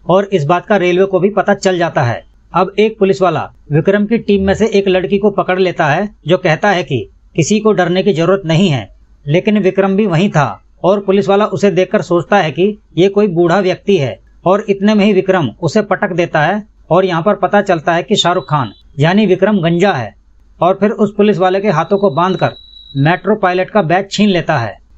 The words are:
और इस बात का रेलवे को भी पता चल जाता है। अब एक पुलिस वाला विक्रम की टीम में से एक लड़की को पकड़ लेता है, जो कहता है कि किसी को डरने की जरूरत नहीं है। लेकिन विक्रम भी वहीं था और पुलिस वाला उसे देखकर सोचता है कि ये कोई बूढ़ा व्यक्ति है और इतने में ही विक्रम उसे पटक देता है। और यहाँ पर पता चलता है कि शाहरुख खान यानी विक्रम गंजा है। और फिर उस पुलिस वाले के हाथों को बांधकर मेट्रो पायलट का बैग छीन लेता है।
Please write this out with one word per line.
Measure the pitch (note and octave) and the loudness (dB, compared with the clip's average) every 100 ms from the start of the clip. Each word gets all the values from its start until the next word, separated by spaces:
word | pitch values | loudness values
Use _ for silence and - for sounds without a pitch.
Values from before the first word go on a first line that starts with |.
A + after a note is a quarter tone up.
| - | 0
और | F#3 G3+ | 0 0
इस | F#3 C#3+ | -2 0
बात | F3 F3 | -2 0
का | G3+ | 0
रेलवे | F3+ F3+ F#3+ | 2 0 0
को | F#3 | 0
भी | G3 | 0
पता | G3+ F3+ | 0 0
चल | G3 F#3+ F3+ | 0 0 0
जाता | E3 E3 | -2 -2
है। | B2 G2 - _ _ | -2 -4 -10 _ _
अब | E3+ F#3 - | -2 -2 0
एक | A3 A3 | -2 0
पुलिस | F#3+ F#3 | 0 2
वाला | F3+ D3 F#2+ - - | 0 -2 -6 -14 -2
विक्रम | D3 F#3+ G3+ G#3 | 0 2 0 0
की | A#3 | -2
टीम | - G3+ F#3+ | 0 0 0
में | |
से | F#3 G3+ | 0 0
एक | G3+ G3 | 0 2
लड़की | F#3 F#3 G3 | 0 0 0
को | G#3 | 0
पकड़ | G3 F3 F#3 | 0 -2 0
लेता | F#3 E3+ D#3 | 0 0 0
है, | D#3 G#3 - D3 | 0 -4 -8 -2
जो | F3+ | 0
कहता | F3 D#3 G#3 | 0 0 0
है | F3+ | -2
कि | F3 B2+ G2 _ _ F3 | -2 -6 -6 _ _ -4
किसी | D#3 G#3+ | 0 0
को | G#3+ | 2
डरने | F3+ E3+ F3+ | 0 0 0
की | F#3+ | 0
जरूरत | D#3 E3+ G3 E3 | 0 0 0 0
नहीं | D#3+ G3 | 0 2
है। | C3 G2 - _ _ C#3+ | 0 -6 -16 _ _ -2
लेकिन | E3+ G#3+ G#3 | 0 2 2
विक्रम | F#3 F#3 G3 G3 | 0 0 0 0
भी | G#3+ | 0
वहीं | D#3+ G3+ | 0 0
था | D#3+ B2+ F#2+ _ _ | 0 -2 -4 _ _
और | E3+ G3+ | -2 0
पुलिस | G3 G3 F#3+ | 0 0 2
वाला | G3+ G#3 | 0 0
उसे | F3+ G3 | 0 0
देखकर | E3+ F3+ G#3 | 0 0 -2
सोचता | D#3+ F3 - G3+ | 0 -2 2 0
है | D#3+ | 0
कि | C#3 G3+ G#3 _ D3+ | 0 -2 -2 _ 0
ये | G3 | 0
कोई | G3+ G#3 | 2 0
बूढ़ा | E3 F3 F#3+ | 2 2 2
व्यक्ति | F#3 F3 - F#3+ | 0 -2 0 0
है | B2+ F#2+ _ - E3+ | 0 -8 _ -6 0
और | G3 A3 | 0 0
इतने | G3 G3+ | 0 2
में | G#3+ G3+ | 2 2
ही | |
विक्रम | F#3+ F#3 F#3 A#2+ - | 2 0 0 -2 -4
उसे | E3+ G#3+ | -2 -2
पटक | G#3 F#3 G3 | -2 -4 -2
देता | F3 E3+ D#3 | -2 -2 0
है। | D3+ G#3 G#3 _ - | 0 -2 -8 _ 0
और | E3 F#3+ | 0 2
यहाँ | E3 | 0
पर | F#3 G3+ | -2 0
पता | - G#3 | 0 0
चलता | G3 E3 D#3 | 0 -2 0
है | E3+ | -2
कि | F3 G3+ | 0 0
शाहरुख | F3 F3 - | 0 -2 -2
खान | D3+ A2 - _ C#3 | -4 -4 -10 _ -2
यानी | D#3 G3 G3+ | 0 2 2
विक्रम | F3+ G3+ G#3 | 2 2 0
गंजा | E3 E3+ G3+ | 0 2 0
है। | C#3+ G#2 - _ _ _ _ | 0 -6 -14 _ _ _ _
और | E3+ | 0
फिर | F#3+ G3+ | 2 -2
उस | G3+ G3+ G#3 | 0 -2 2
पुलिस | G#3+ E3 | 0 2
वाले | F#3 G3 | 0 0
के | G#3 | 0
हाथों | D#3 D#3+ G3+ | -2 -2 0
को | G3 | 0
बांधकर | C#3+ F#3 - C3+ - - - - C3+ | 0 -2 0 -4 -4 -18 -20 -10 -2
मेट्रो | D3 F3+ F#3 G#3+ | 0 0 -2 0
पायलट | F3+ F3+ F#3 | 0 0 0
का | G#3+ | -2
बैग | D#3 F3+ G3 | 0 -2 -2
छीन | - G#3 | 0 0
लेता | F3 D#3+ D3 | 0 0 -2
है। | A2 - _ | -4 -10 _